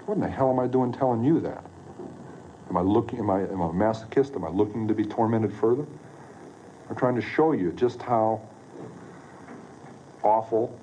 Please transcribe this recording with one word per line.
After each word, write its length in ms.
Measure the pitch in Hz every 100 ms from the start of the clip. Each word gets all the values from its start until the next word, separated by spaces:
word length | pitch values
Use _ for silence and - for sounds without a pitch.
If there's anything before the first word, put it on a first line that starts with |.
| -
What 80 |
in 60 | 202
the 80 | -
hell 220 | - 131
am 80 | 127
I 80 | 123
doing 260 | 131 123
telling 320 | 123 131 117
you 160 | 123 165
that? 240 | 78 - - - - - - - - - - - -
Am 80 | 90
I 40 |
looking, 360 | 92 107 113 120
am 120 | 101
I, 100 | 95
am 200 | 90 95
I 40 | 85
a 40 |
masochist? 640 | 87 107 110 - - -
Am 100 | -
I 40 | 82
looking 380 | 90 104 113 110
to 60 |
be 100 | 107
tormented 480 | 104 - 110 113 107
further? 340 | - 110 131 147 - - - - - - - - - -
I'm 60 | 113
trying 180 | 127
to 60 | 120
show 320 | 104 - 160
you 180 | 127 87
just 300 | - 123 -
how 380 | - 120 110 110 - - - - - - - - - - - - - - - - - -
awful 520 | 104 110 110 113 123 -